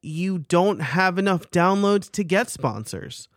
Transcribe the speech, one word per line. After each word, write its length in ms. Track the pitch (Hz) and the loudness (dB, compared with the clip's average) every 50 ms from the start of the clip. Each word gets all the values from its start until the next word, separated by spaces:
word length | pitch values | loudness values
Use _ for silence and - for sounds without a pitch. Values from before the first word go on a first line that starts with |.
you 380 | - - 156 160 180 190 190 175 | -14 -10 -6 -4 -4 -4 -4 -4
don't 420 | 143 - - 170 180 208 196 - | -2 2 4 4 4 4 2 0
have 380 | 160 127 131 175 190 185 175 185 | -2 -2 0 2 2 2 2 0
enough 320 | 196 202 190 165 - - | 0 0 0 0 -2 -2
downloads 600 | - 180 170 185 196 202 202 202 202 202 190 - | 2 2 4 4 4 4 4 2 2 2 0 -4
to 120 | - - 202 | -6 -6 -2
get 240 | 165 180 196 247 - | 0 0 0 0 -2
sponsors, 800 | - - 143 131 104 104 107 - - 90 98 113 123 - - - _ | -4 -4 -4 -4 -4 -6 -8 -10 -10 -10 -12 -12 -14 -18 -20 -20 _